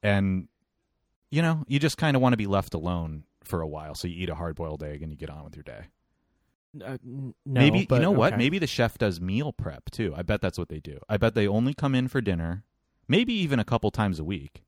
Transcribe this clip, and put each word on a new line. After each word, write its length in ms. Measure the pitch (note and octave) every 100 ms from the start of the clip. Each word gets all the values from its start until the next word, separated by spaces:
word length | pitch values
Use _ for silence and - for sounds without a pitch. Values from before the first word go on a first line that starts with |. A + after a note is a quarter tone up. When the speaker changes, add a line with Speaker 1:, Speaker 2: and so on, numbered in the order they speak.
Speaker 1:
And, 460 | G#2 G2+ G2 F#2 - _ _ _ _ _ _ _ _
you 120 | C#3+
know, 200 | E3 D#3+ D3+
you 100 | C#3+
just 180 | D3+ -
kinda 200 | D#3+ C#3
wanna 180 | B2+ A#2+
be 100 | G2+
left 260 | G2 F#2
alone 500 | E2 E2 F2 E2 D#2 - _
for 180 | - F2
a 60 | D#2
while. 260 | D2+ D2+ D2
So 120 | F2+
you 80 | E2+
eat 60 | F2+
a 60 | D#2+
hard-boiled 460 | E2+ D2+ E2 D2+
egg 180 | D2+ D2
and 80 | D#2+
you 60 | C#2+
get 120 | D#2
on 140 | D2+
with 120 | D2+ D2
your 80 |
day. 240 | C#2+ A#1 - _ _ _ _ _ _ _ _ D3
Speaker 2:
Uh, 140 | A2 C3 B2
n-, 280 | C3 C3+ - -
no, 160 | B2+
Speaker 1:
Maybe, 180 | C#3 E3+
you 80 | G3
Speaker 2:
but 140 | B2+
Speaker 1:
know 100 | E3+
what? 220 | G3 C3
Speaker 2:
okay. 40 | G#2+
Speaker 1:
Maybe 200 | B2+ F#3
the 80 | D#3
chef 300 | - A#2 -
does 220 | A2 E2+
meal 300 | F2+ G2+ D3+
prep, 360 | - - C#2+ -
too. 220 | - G#2 D2
I 60 |
bet 180 | E2+ G#2
that's 160 | F#2+ -
what 120 | F2
they 100 | D#2
do. 200 | D2+ C#2 -
I 100 | G#2+
bet 180 | A#2 A2
they 120 | G2+
only 260 | G#2 B2
come 220 | D3 C#3+ C3
in 120 | B2+
for 140 | C3+
dinner, 420 | G2+ F2 E2 F2+ - _ _ _ _
maybe 260 | D#3 A#3
even 260 | A3+ E3+ C3+
a 60 | G#2+
couple 240 | A#2 G#2+
times 280 | - G#2 E2
a 40 |
week. 400 | D#2+ F#2 C#2 -